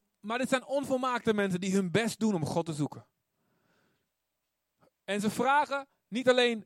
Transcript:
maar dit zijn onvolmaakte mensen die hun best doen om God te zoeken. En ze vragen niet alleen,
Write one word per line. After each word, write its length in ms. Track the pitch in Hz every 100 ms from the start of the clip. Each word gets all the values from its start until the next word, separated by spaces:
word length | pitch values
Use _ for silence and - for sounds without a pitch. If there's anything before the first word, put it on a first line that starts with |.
| _ _
maar 180 | 208 240
dit 100 | 262
zijn 160 | 254
onvolmaakte 720 | - 277 247 262 262 240 -
mensen 260 | 208 202 180
die 140 | 190
hun 160 | 196 185
best 280 | 185 226 -
doen 160 | 214
om 100 | 185
God 220 | 147 170 165
te 60 |
zoeken. 340 | 151 139 120 - _ _ _ _ _ _ _ _ _ _ _ _ _ _ _ _ _ _ _
En 160 | - 202
ze 100 | 208
vragen 560 | - 240 285 285 277 277 _ _
niet 200 | 220 254
alleen, 360 | 247 240 226